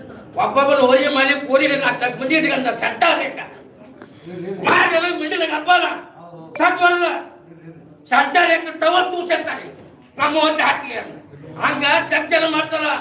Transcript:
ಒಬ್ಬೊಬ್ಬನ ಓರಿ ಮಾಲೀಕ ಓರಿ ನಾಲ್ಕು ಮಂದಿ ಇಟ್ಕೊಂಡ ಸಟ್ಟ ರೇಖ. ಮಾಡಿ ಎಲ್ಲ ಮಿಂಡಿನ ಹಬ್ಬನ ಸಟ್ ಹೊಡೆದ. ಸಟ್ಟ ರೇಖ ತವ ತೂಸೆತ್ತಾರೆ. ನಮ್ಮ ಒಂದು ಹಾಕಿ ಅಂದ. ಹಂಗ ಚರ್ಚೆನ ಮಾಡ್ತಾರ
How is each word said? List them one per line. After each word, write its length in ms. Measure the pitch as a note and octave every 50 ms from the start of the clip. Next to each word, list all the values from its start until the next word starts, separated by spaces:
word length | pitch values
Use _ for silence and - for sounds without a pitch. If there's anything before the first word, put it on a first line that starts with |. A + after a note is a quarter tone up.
| - - - - - - - -
ಒಬ್ಬೊಬ್ಬನ 400 | - - - C4+ C#4 C#4 C#4 C4+
ಓರಿ 300 | B3+ B3 C4 C4+ D4 D4
ಮಾಲೀಕ 440 | C#4+ C4 C4+ C#4 D4 C#4 - B3
ಓರಿ 160 | C4 C4+ D4+ C#4
ನಾಲ್ಕು 540 | C#4 C4 C4+ B3 B3 - A#3+ B3 - -
ಮಂದಿ 140 | C4+ C4 D#4+
ಇಟ್ಕೊಂಡ 320 | D#4+ - D4 C#4 C4 B3+ A#3+
ಸಟ್ಟ 360 | G#3 - - A3+ - - F4
ರೇಖ. 360 | E4+ - - - - - - - - - - - - - - - - - - - - - - - E3+ F3+ - E3+ F#3+ G3 - -
ಮಾಡಿ 320 | - - F#4 F4+ F4 E4+
ಎಲ್ಲ 240 | E4 E4+ F4+ F4 D#4
ಮಿಂಡಿನ 360 | D#4 D4+ F#4 F4 D#4+ D#4 D4+
ಹಬ್ಬನ 300 | D#4 D#4 F4 F4+ E4+ E4+ - - - - - - - - - - - - - - -
ಸಟ್ 240 | D#4 F4+ F4+ F4+
ಹೊಡೆದ. 260 | F4 F4 F4 F4 F4 E4 - - - - - - - - E3+ - - E3 - - - - - - - -
ಸಟ್ಟ 280 | B3 C4+ C#4+ C#4+ - F4
ರೇಖ 380 | F4 E4 E4 D#4+ E4 D#4+ D#4 -
ತವ 140 | D#4 D#4+ F4+ F4+ F4+ F4+
ತೂಸೆತ್ತಾರೆ. 560 | F4 F4 F4 - D#4+ - - - C4+ - - - - - - - - - - - _ -
ನಮ್ಮ 200 | C#4 D4 D4 D#4
ಒಂದು 260 | D4+ D#4 D4+ D4+ C4
ಹಾಕಿ 340 | - - - - B3+ A#3 A3
ಅಂದ. 180 | G#3 G#3 - - - - - - - - - -
ಹಂಗ 260 | - C#4 D4 C4 C#4+ C#4+ D4+ E4 D#4+ -
ಚರ್ಚೆನ 380 | D4+ D#4 D4+ - E4+ D#4+ D#4+ D#4+
ಮಾಡ್ತಾರ 380 | D#4 D#4 D#4 D#4 D#4+ D4+ D4+ D4 C#4 -